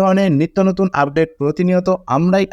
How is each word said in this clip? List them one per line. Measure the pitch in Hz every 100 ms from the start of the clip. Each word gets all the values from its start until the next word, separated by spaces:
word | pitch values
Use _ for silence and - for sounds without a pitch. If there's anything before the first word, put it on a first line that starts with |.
ধরনের | 190 190 196 139
নিত্য | 165 - 190
নতুন | 190 190 151
আপডেট | 143 147 160 -
প্রতিনিয়ত | 143 156 180 180 185 185 - 127
আমরাই | 175 190 190